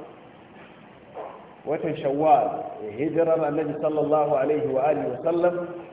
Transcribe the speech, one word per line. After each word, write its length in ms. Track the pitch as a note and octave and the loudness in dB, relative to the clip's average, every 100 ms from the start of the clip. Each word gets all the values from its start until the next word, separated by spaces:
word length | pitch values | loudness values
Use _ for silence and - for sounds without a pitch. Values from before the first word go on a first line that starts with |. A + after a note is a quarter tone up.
| - - - - - - - - - - - - - - - - | -18 -20 -20 -20 -20 -20 -20 -20 -20 -20 -18 -14 -14 -14 -20 -14
watan 320 | - E3 E3 - | -6 -4 -4 -4
Shawwal, 500 | C#3 C#3+ - C3+ G#2 - - - G#2+ | -2 2 6 6 4 -2 -8 -8 -10
hijirar 480 | G#2+ D3+ D3+ E3 D#3+ | -4 -2 2 2 2
Annabi 320 | D3+ D3 D3+ C3+ | 2 0 -2 -2
sallallahu 540 | D#3 D3+ C#3+ D3+ D3 C#3+ | -2 0 2 2 4 2
alaihi 320 | C#3 D3+ C#3+ | 2 0 0
wa 160 | C3 | 2
alihi 260 | C#3+ C#3+ C3 - | 2 0 -2 -2
wa 40 | |
sallam 300 | E3 E3+ F3 F3 F3 - - | -2 2 2 0 -6 -10 -14